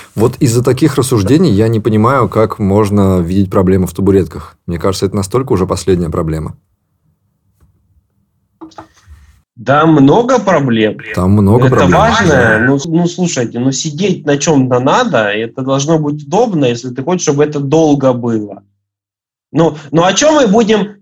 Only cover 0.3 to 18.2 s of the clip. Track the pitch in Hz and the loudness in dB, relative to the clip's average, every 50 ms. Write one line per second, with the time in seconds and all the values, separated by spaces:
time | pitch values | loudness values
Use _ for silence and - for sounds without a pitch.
0.3 | 127 - - 123 113 123 120 131 123 131 165 151 - - 120 - 131 110 95 95 | 0 0 0 0 0 0 0 0 0 2 0 0 0 0 -2 0 0 0 2 2
1.3 | 131 160 190 151 101 95 110 113 117 110 104 120 107 107 107 120 139 135 117 92 | 2 2 2 2 2 2 2 0 0 -2 0 0 0 2 2 2 2 2 0 0
2.3 | - 110 110 107 - - 110 95 98 104 107 98 101 101 98 95 95 90 85 82 | 0 0 0 0 -2 -2 -2 0 2 2 2 2 2 2 2 2 2 0 0 0
3.3 | 92 98 98 92 - 107 92 90 95 95 92 87 - - 98 95 95 98 87 - | 0 0 0 0 0 0 2 2 2 2 0 -2 -4 -2 0 2 2 2 0 -2
4.3 | - 78 78 - - _ _ - 85 82 - 101 95 - 104 95 98 104 92 - | -6 -14 -16 -18 -20 _ _ -8 -8 -4 -4 -4 -4 -2 -4 -4 -4 -4 -4 -2
5.3 | - 123 131 131 - 90 92 - 92 - - - 92 87 87 80 82 90 82 78 | -2 -4 -2 -2 -2 -2 -2 -2 -4 -4 -2 -2 0 0 -2 -2 -4 -4 -4 -4
6.3 | 78 78 78 - - - _ _ _ _ _ _ _ _ _ _ _ _ _ _ | -4 -6 -8 -10 -12 -16 _ _ _ _ _ _ _ _ _ _ _ _ _ _
7.3 | _ _ _ _ _ _ _ _ _ _ _ _ _ _ _ _ _ _ _ _ | _ _ _ _ _ _ _ _ _ _ _ _ _ _ _ _ _ _ _ _
8.3 | _ _ _ _ _ _ 330 320 - - - _ _ _ _ - - - - - | _ _ _ _ _ _ -20 -20 -20 -20 -20 _ _ _ _ -20 -20 -20 -20 -20
9.3 | _ _ _ _ _ - 110 127 135 147 156 165 156 147 135 139 156 214 240 247 | _ _ _ _ _ -10 -4 0 0 2 4 4 4 6 6 6 4 4 2 2
10.3 | 269 240 196 202 180 151 139 131 117 110 107 107 98 - - - - - 90 92 | 0 0 2 0 0 0 0 0 0 0 0 0 -2 -4 -10 -8 -4 -2 0 2
11.3 | 101 107 101 95 107 117 127 131 127 113 95 90 87 180 208 226 - - 196 170 | 2 4 4 4 4 4 4 2 2 2 2 2 2 2 2 2 2 0 2 2
12.3 | 147 131 120 113 110 110 113 127 139 139 151 165 160 170 175 170 - - 180 165 | 2 2 2 2 2 2 2 0 0 -2 -2 -2 -2 0 0 -2 -2 -2 -4 -4
13.3 | - 135 120 107 107 117 123 135 135 - - 160 143 147 196 196 175 - - 147 | -2 -4 -6 -4 -4 -4 -2 -2 -2 -2 -4 -6 -4 -4 -2 -2 -2 -2 -2 -2
14.3 | 143 143 - 175 160 139 131 123 123 123 127 139 175 226 254 226 160 117 107 104 | -2 -2 0 0 2 2 2 2 0 0 0 0 0 0 0 0 0 0 0 -2
15.3 | 101 107 113 117 - - 131 131 135 139 139 151 165 160 151 147 147 151 147 139 | -2 -4 -6 -6 -8 -8 -6 -4 -2 -2 0 0 0 0 0 -2 -4 -6 -6 -4
16.3 | 156 202 247 233 190 156 139 123 120 117 - 127 127 - 131 156 180 175 - 156 | -2 0 0 0 0 0 0 0 -2 -2 -6 -10 -10 -8 -4 -4 -4 -2 -2 -2
17.3 | 143 143 151 151 151 147 143 135 143 165 160 151 143 139 131 131 123 120 | 0 0 0 -2 -2 -4 -4 0 0 2 2 2 2 2 2 0 0 0